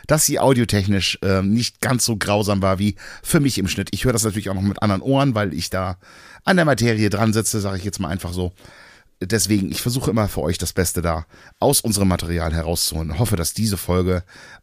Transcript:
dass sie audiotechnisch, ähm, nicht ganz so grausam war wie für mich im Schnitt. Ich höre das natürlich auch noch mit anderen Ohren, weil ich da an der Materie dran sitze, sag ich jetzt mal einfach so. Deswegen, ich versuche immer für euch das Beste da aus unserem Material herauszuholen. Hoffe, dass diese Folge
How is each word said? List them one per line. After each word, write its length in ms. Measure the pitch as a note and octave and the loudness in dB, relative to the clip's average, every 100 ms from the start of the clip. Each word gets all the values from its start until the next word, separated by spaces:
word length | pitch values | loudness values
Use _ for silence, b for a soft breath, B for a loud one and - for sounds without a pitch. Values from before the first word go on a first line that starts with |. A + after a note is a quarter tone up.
| - | 0
dass 200 | D3+ - | 2 2
sie 120 | C#3+ | 2
audiotechnisch, 800 | C3+ B2 A#2 G#2 G2 G2 F2+ - | 4 4 4 2 2 0 0 -2
ähm, 320 | F#2+ F#2+ G2 | 0 2 2
nicht 260 | A2+ A#2 - | 0 -2 -4
ganz 240 | - B2 | -2 0
so 140 | - G#2+ | 0 -2
grausam 420 | G#2 G#2 G#2 G2+ | 0 0 2 2
war 180 | F#2+ F#2+ | 2 2
wie 180 | G#2 - B B | 0 -2 B B
für 180 | - E3+ | -2 0
mich 160 | C#3+ G#2 | 2 0
im 120 | F#2 | -2
Schnitt. 200 | F#2+ F#2+ | -2 -4
Ich 120 | G2+ | -2
höre 80 | B2 | 0
das 120 | A2+ | 0
natürlich 260 | A2 G2+ G2+ | 0 -2 -4
auch 40 | |
noch 60 | F#2+ | -2
mit 220 | G2 - | -2 0
anderen 180 | G#2+ F#2+ | 0 0
Ohren, 340 | C3 C3+ C#3 | 2 2 2
weil 200 | G#2+ G2+ | 0 -2
ich 160 | D2+ - | -4 -6
da 260 | F#2 F#2 F#2 B B B B | -4 -4 -8 B B B B
an 120 | - F#3 | 0 2
der 100 | D#3 | 4
Materie 420 | A#2 A#2 A2 G#2 | 2 2 2 2
dran 240 | G2+ A2+ | 2 2
sitze, 280 | G#2+ G#2 A2 | 2 0 -2
sag 160 | G2 F#2+ | -4 -6
ich 80 | |
jetzt 160 | F#2+ - | -6 -6
mal 80 | E2 | -6
einfach 240 | F2+ F2 | -6 -6
so. 180 | F2+ F2+ B B B B B B _ | -4 -4 B B B B B B _
Deswegen, 500 | F2+ A2+ G2 G#2 F#2 | -2 0 2 2 0
ich 100 | - | -4
versuche 300 | - B2+ A#2 | -4 -2 0
immer 160 | A2 G2+ | 2 0
für 140 | - | 0
euch 160 | D#2 F2+ | -2 -2
das 140 | E2+ | -2
Beste 280 | - F2 - | -2 -2 0
da 260 | E2 D#2+ - B B _ | -2 -2 -6 B B _
aus 200 | B2 C#3+ | 2 2
unserem 280 | A#2 G2+ G2 | 0 2 2
Material 440 | F2 E2+ E2+ D#2+ | 2 0 -2 0
herauszuholen. 680 | D#2+ D#2+ E2+ - D#2+ E2 C#2+ | -2 -2 -2 -2 -4 -4 -2
Hoffe, 160 | A#2 F#2+ | 0 0
dass 180 | E2 | -2
diese 220 | - A2 G2 | -2 -2 -2
Folge 480 | - F2+ F2+ F2+ - B B B | 0 0 2 0 -4 B B B